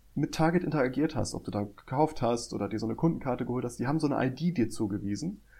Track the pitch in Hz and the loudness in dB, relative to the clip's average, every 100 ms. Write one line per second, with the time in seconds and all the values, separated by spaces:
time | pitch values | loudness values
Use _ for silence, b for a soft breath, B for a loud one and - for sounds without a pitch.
0 | - - 147 - 160 170 156 147 127 135 | -8 -4 -2 2 4 4 2 2 2 2
1 | 160 123 101 - - 104 101 - - 131 | 0 0 -4 -4 -4 -4 -4 -8 -4 0
2 | 151 - 123 117 - 104 101 107 110 - | 2 2 0 0 -2 -4 -2 -2 -2 2
3 | 165 - 135 123 120 123 123 - 131 156 | 2 2 -2 -2 -2 -2 -4 -2 0 2
4 | 147 113 127 127 170 170 107 - 107 101 | 2 2 0 0 0 2 0 2 0 0
5 | 101 101 160 208 b | -2 -2 -4 -6 b